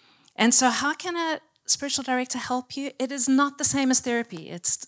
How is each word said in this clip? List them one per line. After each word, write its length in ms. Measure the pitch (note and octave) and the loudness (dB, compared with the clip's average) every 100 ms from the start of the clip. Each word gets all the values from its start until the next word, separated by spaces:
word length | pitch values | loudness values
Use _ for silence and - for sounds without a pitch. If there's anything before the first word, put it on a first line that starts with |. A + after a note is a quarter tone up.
| _ _ _ | _ _ _
and 180 | - A3+ | 0 4
so 180 | - B3+ | 6 4
how 240 | A3+ C#4+ | 2 -2
can 200 | D#4 F4+ E4+ | -4 -4 -4
a 240 | E4 D#4 _ _ - | -2 -4 _ _ -2
spiritual 360 | - C#4 C#4 | -2 0 -4
director 360 | C4 B3+ B3+ B3+ | -2 -2 -2 -6
help 380 | - B3+ B3 - | -4 -4 -6 -10
you? 140 | C#4 - | -10 -6
It 140 | B3+ | -4
is 160 | C#4 C4 | 0 2
not 300 | C4 C#4+ C#4+ | 4 2 0
the 60 | |
same 260 | C#4+ C#4 C4 | 0 2 2
as 100 | B3+ | 2
therapy. 480 | B3+ A#3 A#3 E3+ D#3 | 2 -4 -4 -10 -12
It's 360 | F3 - - | -6 -4 -4